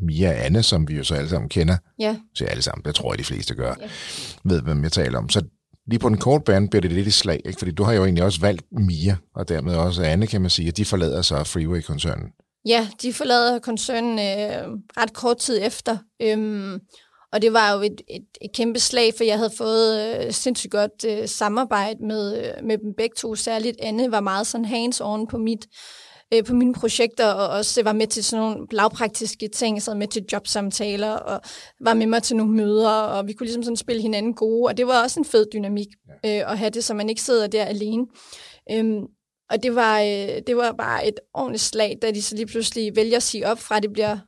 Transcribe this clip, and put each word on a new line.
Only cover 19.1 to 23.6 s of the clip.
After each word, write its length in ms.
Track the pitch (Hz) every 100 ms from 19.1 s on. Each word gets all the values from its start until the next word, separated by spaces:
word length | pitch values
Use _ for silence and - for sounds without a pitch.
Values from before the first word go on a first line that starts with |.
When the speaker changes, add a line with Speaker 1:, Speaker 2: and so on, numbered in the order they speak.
| 226
Speaker 2:
for 80 |
jeg 120 | 226 208
havde 160 | 226 220
fået, 600 | 220 226 226 214 220 226 233
øh, 60 |
sindssygt 380 | - 262 240 196
godt, 340 | 208 208 - 226
øh, 200 | 208 202
samarbejde 800 | - 208 220 262 208 202 220 214
med, 320 | 220 202 214
øh, 260 | - -
med 140 | 220 214
dem 160 | 208 196
begge 180 | 226 -
to. 180 | 233
Særligt 420 | 214 233 226